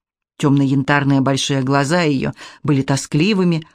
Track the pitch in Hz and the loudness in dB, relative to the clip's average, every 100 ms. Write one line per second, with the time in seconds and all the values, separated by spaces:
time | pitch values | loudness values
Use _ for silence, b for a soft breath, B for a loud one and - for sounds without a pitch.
0 | _ _ _ - 147 139 135 139 135 143 | _ _ _ -4 0 2 2 0 0 0
1 | 139 135 131 135 - 139 131 139 139 180 | 2 2 2 -2 -2 -2 0 0 0 0
2 | 160 139 143 B B B 143 139 135 139 | 0 -2 -4 B B B -2 0 0 -4
3 | - 147 190 196 180 165 160 | -2 -2 0 2 0 -2 -6